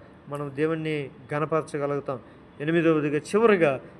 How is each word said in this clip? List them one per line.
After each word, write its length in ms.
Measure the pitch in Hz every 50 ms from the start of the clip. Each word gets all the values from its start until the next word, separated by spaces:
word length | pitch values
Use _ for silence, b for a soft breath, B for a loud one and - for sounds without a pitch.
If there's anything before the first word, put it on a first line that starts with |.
| B B B B - -
మనం 220 | 143 143 147 143 131
దేవుణ్ణి 540 | 135 151 160 165 160 156 156 156 147 143 127 - - 131 117 151
గణపరచగలుగుతాం. 880 | 147 156 151 160 160 147 - - 151 143 143 143 143 139 - 135 117 B B B B B B - -
ఎనిమిదవదిగా 560 | 143 151 165 170 165 165 160 156 143 151 143 151
చివరిగా 640 | 147 - - 208 233 226 208 185 160 147 135 123 - - -